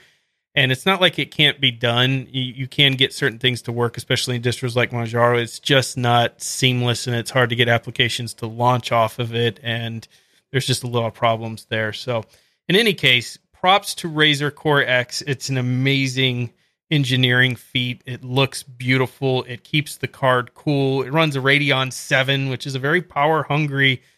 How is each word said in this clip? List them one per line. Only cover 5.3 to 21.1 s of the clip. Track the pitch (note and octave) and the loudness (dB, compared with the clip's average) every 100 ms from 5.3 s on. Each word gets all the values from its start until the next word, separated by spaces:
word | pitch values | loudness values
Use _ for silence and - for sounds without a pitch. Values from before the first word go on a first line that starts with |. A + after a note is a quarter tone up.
| A#2+ | 4
It's | A2+ - | -2 -6
just | - C#3 B2 - | 0 2 2 -2
not | A#2+ A#2+ A#2 - | 2 4 2 -2
seamless, | - - C3 B2 B2 A2+ - | -10 0 0 2 0 -2 -2
and | A#2 | -4
it's | A2 | -2
hard | C3+ A#2+ | 0 2
to | A#2 | 2
get | A#2 | 2
applications | A#2 - A#2 A#2+ - A#2 | 2 0 -2 -2 -2 -8
to | - A2+ | -10 -12
launch | A2+ A#2+ B2 - | -2 0 0 0
off | A#2 A2 - | 0 0 -2
of | A#2 | -6
it, | A#2 A#2 G2+ | -2 -2 -2
and | A#2 A#2 A#2 A2+ - _ _ _ _ | -6 -6 -6 -10 -14 _ _ _ _
there's | C3+ C3 | -4 -2
just | B2+ | -4
a | B2 | -2
lot | A#2+ A2+ | -2 -2
of | |
problems | - A#2 A2+ A2+ A2 - | 0 0 0 -4 -10 -6
there. | A2 A2 | -4 -4
So, | G#2 - A#2 G#2+ _ _ _ - | -6 -6 -6 -6 _ _ _ 0
in | F3+ | 2
any | A#3 | 2
case, | D#3+ C3+ B2 A2+ - _ | 2 2 2 0 -12 _
props | _ F#3 G3+ G3 - | _ 2 2 0 -8
to | F3 | -6
Razer | D3+ D3+ C#3 D3 | 0 2 2 -2
Core | C#3+ D#3+ C#3+ | -4 0 2
X. | A#2+ B2+ A#2+ - | 2 0 0 -6
It's | - C3 - | -6 -6 -4
an | C3 | -4
amazing | B2 B2+ C3+ C#3 C3+ B2+ C3 A#2+ A#2+ - _ _ _ | -2 0 0 0 0 0 0 -2 -6 -10 _ _ _
engineering | D3+ B2+ B2+ B2+ B2 B2+ A#2+ | 0 2 2 4 4 4 0
feat. | - B2+ B2 B2 - | -6 -4 -4 -6 -12
It | B2 | -12
looks | B2+ B2+ C3+ - | -4 0 0 -2
beautiful. | - B2 B2+ C3 B2 - C3+ B2+ | -14 -8 0 0 0 -2 -2 -2
It | B2+ A#2+ | -4 -12
keeps | - D3+ C#3+ - | -4 -2 -2 -8
the | - | -10
card | - C3 B2 A#2+ | -2 2 2 0
cool. | - D#3 C#3+ C3+ C3+ | -6 -2 0 0 0
It | B2+ | 0